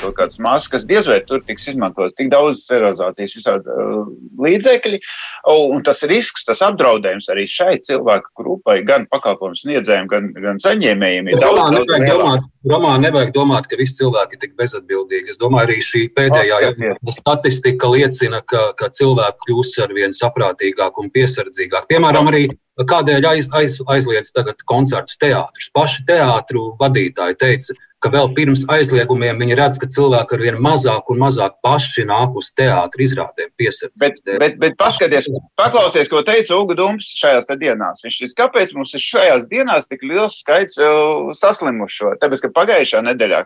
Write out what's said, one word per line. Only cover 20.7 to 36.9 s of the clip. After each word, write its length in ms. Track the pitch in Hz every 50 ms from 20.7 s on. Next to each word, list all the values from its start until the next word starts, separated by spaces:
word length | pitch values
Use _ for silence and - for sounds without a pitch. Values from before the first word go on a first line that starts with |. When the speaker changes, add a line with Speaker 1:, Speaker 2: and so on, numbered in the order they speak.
| 95 - 98 95 - -
Speaker 2:
un 120 | 104 101
piesardzīgāk. 760 | - 127 131 127 - - 101 95 - 98 95 87 92 95 - -
Piemēram, 380 | 160 165 170 - - - 147 151
arī 200 | 151 151 143 131 131 - _ _ _
kādēļ 500 | - 127 131 175 170 151 147 147 139 139
aiz, 220 | 160 160 160 139 135 143
aiz, 260 | 156 156 139 131 135 135
aizliedz 480 | 131 135 135 127 123 113 107 107 - -
tagad 220 | 127 117 107 107 _ -
koncertus, 500 | - 120 127 139 127 123 98 - - -
teātrus. 540 | - 151 147 123 98 85 - _ - - - -
Paši 320 | 143 156 147 - - 131
teātru 720 | 147 175 170 147 127 120 110 - - 123 120 113 113 110 -
vadītāji 600 | 135 139 127 113 95 87 - - 90 87 92 -
teica, 340 | 131 131 117 131 - - 131 - _ _ _
ka 160 | - - -
vēl 240 | - 143 139 127 131
pirms 320 | 151 156 139 135 131 135 135
aizliegumiem 720 | 156 156 147 131 131 123 117 123 127 123 120 120 117 113
viņi 140 | 120 120 120
redz, 220 | 143 143 139 135 -
ka 60 | 135 131
cilvēki 480 | - 143 143 139 127 117 110 - 127
arvien 220 | 117 117 120 113 110
mazāk 480 | 123 151 160 139 131 127 110 107 - -
un 100 | 123 120
mazāk 360 | 117 117 113 117 101 98 - _ -
paši 420 | 123 139 147 139 - - - 110
nāk 320 | 104 101 110 127 131 127
uz 140 | 104 - - -
teātru 480 | - 135 127 101 90 87 85 - -
izrādēm 480 | 135 127 131 - 82 - - - 90 - _
piesardzības 420 | - 117 107 95 - - - _ -
Speaker 1:
Bet, 220 | 143 147 143 - -
Speaker 2:
dēļ. 120 | 98 98 101
Speaker 1:
bet, 200 | 147 147 - 147
bet 180 | 156 160 -
paskaties, 500 | - 196 226 226 - 185 165 147 135 - - 131 135 - - _
paklausies, 520 | - 202 233 233 233 196 170 151 160 143 -
ko 120 | 160 151 147
teica 320 | 208 214 226 220 - 175
Uga 220 | 185 202 185 170
Dumps 320 | 160 185 196